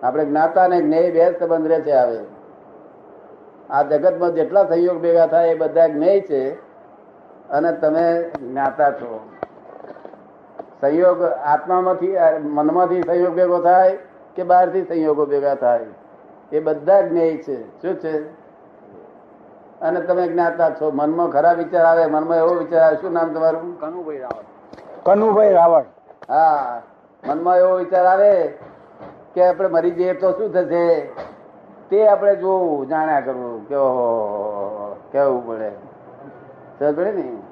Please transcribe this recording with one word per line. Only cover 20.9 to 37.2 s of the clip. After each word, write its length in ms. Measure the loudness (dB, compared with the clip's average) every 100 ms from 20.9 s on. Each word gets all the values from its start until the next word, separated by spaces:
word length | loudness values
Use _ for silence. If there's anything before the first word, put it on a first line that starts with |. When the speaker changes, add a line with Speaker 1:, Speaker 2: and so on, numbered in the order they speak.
Speaker 1:
મનમાં 380 | -2 -2 -2 -2
ખરાબ 280 | 0 2 0
વિચાર 280 | -2 2 4
આવે, 200 | 4 2
મનમાં 320 | 0 -2 0
એવો 100 | 2
વિચાર 340 | 0 0 2
આવે, 140 | 4 2
શું 180 | -2
નામ 200 | -2 -2
તમારું? 460 | 0 0 0 -6 -12
Speaker 2:
કનુભાઈ 380 | -12 -12 -12 -12
રાવળ. 260 | -12 -14 -14 -20 -20 -20 -20 -6
Speaker 3:
કનુભાઈ 500 | 2 2 4 4 6
રાવળ. 300 | 6 6 4 2 -12 _ -20 -4
Speaker 1:
હા, 520 | 2 2 2 -4 -10 -14 _ _ _ -6
મનમાં 300 | -4 2 4
એવો 180 | 4 2
વિચાર 300 | 0 2 4
આવે 520 | 6 6 4 0 -6 -20 -20 -20 -20 -20 -20 -12
કે 120 | 2 2
આપણે 220 | 2 0
મરી 240 | 0 -2
જઈએ 220 | -2 -4
તો 180 | 0 -2
શું 220 | -2 -2
થશે, 480 | -2 -2 0 2 0 -2 -14 -18 -18 -20 -20 -20 -20 -2
તે 180 | 2 4
આપણે 280 | 4 2 0
જોવું, 520 | 0 -2 0 -4 -4
જાણ્યા 340 | -4 0 -2
કરવું 460 | -2 -8 -8 -12 -8
કે 80 | -2
ઓહો, 1200 | 0 0 0 -2 -4 -6 -6 -8 -8 -10 -12 -14 -8
કેવું 360 | 0 0 0 -6
પડે. 240 | -8 -8 -10 -20 -20 -20 -20 -20 -20 -20 -20 -20 -4
સમજ 160 | -4 -2
પડે 160 | -4
ને? 260 | -4